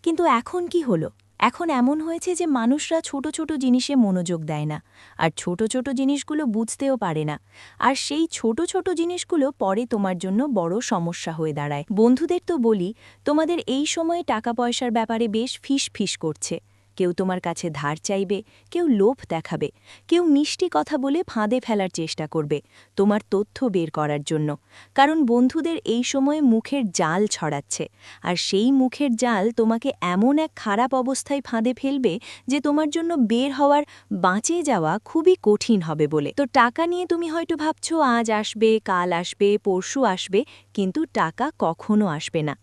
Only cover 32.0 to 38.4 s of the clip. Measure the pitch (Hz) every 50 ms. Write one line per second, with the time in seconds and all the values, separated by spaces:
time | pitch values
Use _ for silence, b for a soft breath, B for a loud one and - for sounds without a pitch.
32 | 254 196 165 233 B B B B B - 262 294 - 294 294 302 311 294 294 330
33 | 330 330 339 302 240 196 233 233 262 285 269 269 285 285 285 294 294 B B B
34 | B B 208 185 180 185 185 214 - - 330 359 311 294 240 185 160 156 175 220
35 | _ - - 320 311 370 370 - - 214 208 208 - - 226 196 165 160 156 156
36 | 156 147 156 151 143 143 - - 285 254 - 277 233 240 233 - 330 339 349 359
37 | 359 - 349 339 339 330 311 339 330 - 339 285 302 311 311 _ - - 320 320
38 | 302 254 233 233 226 226 220 208